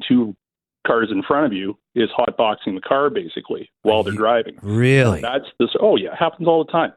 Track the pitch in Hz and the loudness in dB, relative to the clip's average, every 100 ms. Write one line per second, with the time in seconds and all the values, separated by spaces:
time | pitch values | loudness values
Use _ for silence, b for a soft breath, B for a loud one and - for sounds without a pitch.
0 | - 127 110 95 _ _ _ _ - 117 | 2 2 2 -6 _ _ _ _ -2 0
1 | 110 98 95 143 151 98 98 - _ 123 | 0 -2 -2 0 0 -2 -6 -10 _ -2
2 | 110 - 117 - 113 104 - 92 - 139 | -2 0 -2 0 0 0 -6 -8 -2 0
3 | 143 110 85 - - - - _ 110 110 | 0 -2 -8 -12 -10 -10 -12 _ 0 0
4 | 98 101 107 117 110 - 101 110 127 135 | 0 0 2 2 0 -8 -4 0 4 4
5 | 123 95 120 139 - - 117 - 214 139 | 4 2 -2 -6 -6 -4 -2 2 2 2
6 | 95 - 165 - 170 165 156 170 151 | 0 -2 -4 -2 0 2 2 0 -2